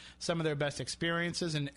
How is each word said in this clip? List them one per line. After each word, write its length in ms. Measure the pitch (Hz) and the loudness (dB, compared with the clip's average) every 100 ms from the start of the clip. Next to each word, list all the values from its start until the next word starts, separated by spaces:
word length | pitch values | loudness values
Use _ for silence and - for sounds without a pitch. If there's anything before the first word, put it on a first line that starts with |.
| - - | -18 -8
some 220 | - 170 | -2 2
of 40 | |
their 120 | 156 147 | 2 2
best 240 | 143 - | 0 -2
experiences, 720 | 131 - 165 170 170 165 175 | -6 -2 0 2 0 0 0
and, 160 | 147 139 | 0 -2